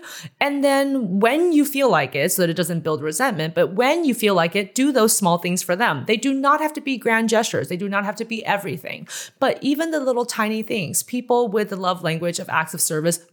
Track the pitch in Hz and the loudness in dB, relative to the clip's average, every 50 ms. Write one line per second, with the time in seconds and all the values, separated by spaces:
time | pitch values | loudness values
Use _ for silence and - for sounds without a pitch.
0 | 339 - - - - - _ - 269 285 285 285 269 285 277 277 277 277 269 269 | -4 -8 -18 -16 -18 -12 _ -2 -2 0 0 2 2 2 4 4 2 2 0 -2
1 | 240 180 180 196 214 226 262 311 349 359 330 294 285 285 277 269 277 254 185 156 | -2 0 0 2 2 4 4 4 2 4 4 4 4 2 2 0 2 4 4 2
2 | 143 127 - 143 143 185 - - 180 170 165 170 175 147 175 165 151 160 156 135 | 2 0 0 0 0 2 2 2 2 2 2 0 -2 -2 -2 -4 -2 -2 -2 -2
3 | 143 156 156 - 254 269 220 160 156 160 165 160 151 151 185 190 233 262 311 349 | -2 -4 -2 0 0 0 0 -2 -4 -2 0 0 0 2 2 2 2 2 2 2
4 | 339 285 226 - 214 208 196 175 165 170 170 196 202 196 - - 262 294 269 247 | 2 0 0 2 2 2 4 4 2 2 0 -2 -4 -2 0 0 2 2 4 4
5 | 214 220 - - 202 175 170 170 - 180 180 180 - - 180 185 - 214 160 139 | 4 4 4 2 2 2 2 2 0 -2 -4 -2 -2 -2 0 2 2 0 0 0
6 | 120 - 220 220 247 277 269 269 269 277 294 302 311 302 302 - 302 277 269 220 | 0 -2 -2 0 0 -2 0 2 2 2 2 4 2 -2 -4 -4 -6 -4 -4 -2
7 | - 240 226 226 226 220 226 214 226 - - 123 123 - 180 175 202 202 196 196 | 0 2 2 2 2 4 2 2 2 2 -2 -4 -4 -4 -4 -6 -4 -2 -2 -2
8 | 202 196 214 - 226 226 233 220 - - 196 202 196 196 - 170 - - - - | -2 -2 -4 -6 -6 -8 -8 -6 -2 -2 -2 -2 -2 -6 -8 -8 -10 -12 -12 -12
9 | - - - - - - _ - 269 254 - - - 262 285 269 330 330 320 302 | -14 -14 -12 -12 -14 -12 _ -2 0 0 0 0 0 0 0 0 0 -2 -2 -2
10 | 269 262 247 240 240 240 - - 214 214 220 220 220 - 247 214 180 - 202 - | 0 0 0 0 -2 -4 -2 -4 -2 -2 -2 -4 -4 -4 -4 -4 -4 -4 -4 -6
11 | - - - 247 240 - 247 240 240 226 190 220 214 214 202 185 190 180 185 175 | -6 -4 -6 -6 0 2 2 2 2 2 0 -2 -2 -2 -4 -4 -2 -2 -2 -2
12 | 180 160 160 165 170 175 170 - 185 - - 156 156 - - 160 - - 165 156 | -2 -2 -2 -2 -2 -4 -4 -4 -6 -2 -2 -2 -2 -2 -2 -4 -2 -2 -2 0
13 | 156 170 170 - - _ | 0 0 0 -2 -4 _